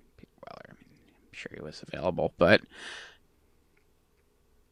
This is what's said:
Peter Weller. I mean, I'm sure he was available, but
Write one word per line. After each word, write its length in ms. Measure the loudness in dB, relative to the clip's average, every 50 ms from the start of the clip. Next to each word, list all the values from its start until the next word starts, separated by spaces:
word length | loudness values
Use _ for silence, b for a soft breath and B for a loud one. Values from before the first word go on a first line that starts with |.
| -20 -20 _
Peter 140 | -20 -20 -20 _ -20 -18
Weller. 200 | -16 -16 -16 -18 -20
I 40 | -20
mean, 140 | -20 -20 -20 -20 -20 -20 -20
I'm 240 | -20 _ _ -20 -16
sure 200 | -14 -14 -12 -12
he 60 | -12 -12
was 200 | -12 -14 -14 -16
available, 460 | -10 -8 -2 0 0 0 2 0 0 2 6
but 220 | 8 8 8 8 6 0 B B B B B B B B B B B _ _ _ _ _ _ _ _ _ _ _ _ _ _ _ _ _ _ _ _ _ _ _ _ _ _ _ _ _